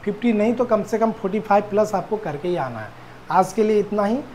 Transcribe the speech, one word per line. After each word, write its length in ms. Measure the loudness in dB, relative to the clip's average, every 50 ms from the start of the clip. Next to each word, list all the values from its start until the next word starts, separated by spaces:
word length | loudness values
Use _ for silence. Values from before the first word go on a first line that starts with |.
| -4
फिफ्टी 300 | -6 -6 0 0 2 2
नहीं 200 | 4 2 2 2
तो 120 | 0 2
कम 180 | 2 2 0 0
से 140 | -2 0 0
कम 140 | 0 0
फ़ोर्टी 280 | 0 -2 -4 -4 -2 -2
फ़ाइव 300 | 0 2 2 2 2 2
प्लस 240 | 0 0 0 2 0
आपको 220 | -4 -4 -4 -6 -6
करके 300 | -4 -6 -8 -6 -4 -4
ही 80 | -2
आना 240 | -2 -4 -6 -6 -10
है। 100 | -12 -14 -14 -18 -20 -20 -20 -20 -10 0
आज 220 | 2 4 4 4 2
के 100 | 0 2
लिए 160 | 4 4 2
इतना 260 | 2 0 0 0 0
ही। 140 | 0 0 -2 -4 -8 -14